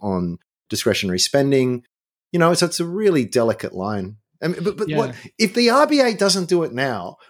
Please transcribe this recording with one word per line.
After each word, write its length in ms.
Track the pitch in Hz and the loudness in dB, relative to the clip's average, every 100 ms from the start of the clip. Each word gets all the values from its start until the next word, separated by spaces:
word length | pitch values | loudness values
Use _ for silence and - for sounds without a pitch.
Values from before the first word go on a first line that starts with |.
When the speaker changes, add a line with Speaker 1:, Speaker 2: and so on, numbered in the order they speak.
Speaker 1:
on 380 | 104 92 87 85 _ _ _ | -4 -2 -2 -6 _ _ _
discretionary 500 | 110 - 98 98 90 | -4 0 0 -2 -2
spending. 640 | - 139 139 135 127 123 - _ _ _ _ | 0 2 2 2 2 -2 -10 _ _ _ _
You 80 | 175 | 0
know, 160 | 170 | 2
so 120 | 170 175 | 2 0
it's 120 | - | -2
a 80 | 170 | -6
really 380 | 180 214 165 | 0 2 2
delicate 500 | 117 123 113 104 - | 2 2 2 0 -6
line. 440 | 90 95 104 92 107 _ _ | -6 -6 -4 -8 -12 _ _
I 60 | 160 | -6
mean, 160 | 180 | -4
but, 140 | 175 - | -4 -4
but 120 | 185 | -2
what 160 | 151 131 | -2 -2
Speaker 2:
Yeah. 220 | 120 - - | -6 -18 -2
Speaker 1:
if 180 | 208 | 0
the 160 | 240 233 | 2 2
R 140 | 254 302 | 4 4
B 100 | 294 | 4
A 160 | 254 | 2
doesn't 340 | 196 196 185 175 | 2 2 2 2
do 140 | 175 | 0
it 100 | 160 | 0
now, 440 | 120 139 107 87 - - | -2 -2 -2 -8 -14 -20